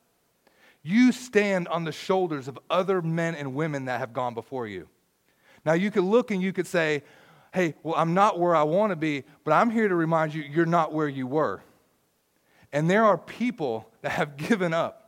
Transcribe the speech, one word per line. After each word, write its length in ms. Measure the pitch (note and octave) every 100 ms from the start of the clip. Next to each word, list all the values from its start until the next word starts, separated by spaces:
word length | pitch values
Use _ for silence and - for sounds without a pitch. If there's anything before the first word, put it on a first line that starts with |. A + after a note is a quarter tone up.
| _ _ _ _ _ _ _ _
You 300 | D3+ G#3+ B3+
stand 540 | - - G3+ G#3 F#3+ E3+
on 160 | E3
the 80 | E3
shoulders 540 | - - F#3+ F3+ D3 C3
of 120 | C3+ -
other 320 | E3+ F#3 F#3+
men 340 | E3 E3 E3 D#3
and 180 | C#3
women 320 | C3 D#3+ C#3+ C3
that 140 | A#2+
have 120 | B2
gone 220 | B2 B2
before 320 | A2+ - C3 A2+
you. 200 | F#2+ D#2 _ _ _ _ _ _ _
Now, 80 | D3+
you 180 | E3 G3+
could 140 | G#3
look 260 | F3+ A3+ A#3+
and 120 | G3
you 100 | F#3+
could 140 | F#3 E3+
say, 380 | F3 D#3+ D3 - - - - _
"Hey, 200 | F#3 E3+ -
well, 120 | D3+ D#3
I'm 160 | E3
not 260 | F3+ G#3 F3
where 160 | F3
I 100 | D#3+
want 260 | D3+ F3 G#3+
to 60 | E3+
be," 280 | D#3 C#3+ - _
but 80 | -
I'm 180 | D#3 A3
here 180 | A3+ G#3
to 80 | F3+
remind 380 | E3 E3 D#3
you, 80 | D#3
you're 240 | C#3+ D3 E3
not 260 | E3+ D3+
where 160 | D#3 D3
you 180 | C3+ B2+
were. 360 | D3 C3+ F#2 - _ _ _ _ _ _ _ _ _ _
And 200 | C#3+ E3
there 160 | G3 A3
are 100 | F#3
people 720 | - - A#3+ - C#3+ A2 - _
that 100 | C#3+
have 240 | - D3+ C#3+
given 380 | D3+ A3 F3+
up. 320 | E3 B2+ -